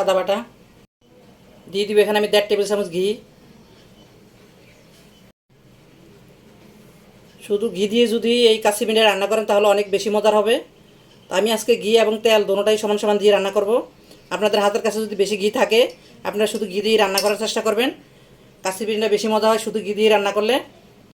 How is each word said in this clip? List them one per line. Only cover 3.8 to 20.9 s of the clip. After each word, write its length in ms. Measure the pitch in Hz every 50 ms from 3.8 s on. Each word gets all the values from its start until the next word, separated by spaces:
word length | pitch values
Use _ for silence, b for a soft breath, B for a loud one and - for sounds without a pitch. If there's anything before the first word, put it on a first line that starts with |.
| - - _ - - - - - - _ _ - - - _ - - - - - _ _ _ - - - _ _ - - _ _ _ _ _ _ _ - - - _ - - - - - - - - - - - - 208 214 - - - - - - - - - - - - - - - - -
শুধু 260 | - - 202 202 226 226 175
ঘি 80 | 180 208 196
দিয়ে 120 | 220 240 240 214 220
যদি 180 | 226 202 233 240 240 240 220
এই 80 | 220 214 220
কাচ্চি 180 | 208 214 - 240 202
বিরিয়ানি 200 | 220 220 226 208
রান্না 160 | 190 190 202 196
করেন 140 | 220 220 208 220
তাহলে 160 | 208 202 214 208 196
অনেক 120 | 208 202 196 196
বেশি 140 | 196 - 214 202
মজার 200 | 214 208 214 208 214
হবে। 160 | 196 220 247 330 - - _ _ _ _ _ _ _ _ _ - - -
তো 20 | 175 185
আমি 100 | 202 226 220
আজকে 160 | 214 - 247 233 185
ঘি 100 | 185 208 226 226
এবং 120 | 220 214 220 214 -
তেল 160 | 226 220 208 202 180
দোনোটাই 260 | 196 202 202 214 220 214
সমান 160 | 220 208 214 202
সমান 140 | 233 208 208 202
দিয়ে 120 | 196 208 202
রান্না 160 | 196 196 196 190
করব। 140 | 208 202 202 233 285 - - - B B B B B B - 185
আপনাদের 240 | 180 208 214 208 214 202
হাতের 180 | 202 208 - -
কাছে 120 | 214 202 220 220
যদি 120 | 202 214 190
বেশি 140 | 196 180 214 185
ঘি 60 | 196 214 - 262
থাকে 220 | 208 - 220 233 254 - B B B B B B - 185
আপনারা 200 | 185 208 214 208
শুধু 120 | - 208 214 190
ঘি 80 | 180 208 196
দিয়ে 100 | 220 220 214
রান্না 180 | 208 190 190 190 190
করার 140 | 208 208 196 220
চেষ্টা 160 | 202 - 226 202
করবেন, 220 | 214 202 220 254 294 - - b b b b b b b b b b b _ -
কাচ্চি 180 | 190 190 - 220
বিরিয়ানিটা 260 | 208 220 208 220 208 208
বেশি 120 | 208 - 214 220
মজা 140 | 214 214 220
হয় 100 | 226 214 -
শুধু 120 | 214 196 220 180
ঘি 60 | 196 202 202
দিয়ে 120 | 220 220 214
রান্না 180 | 202 202 202 190
করলে। 180 | 208 208 226 254 320 - - - - - _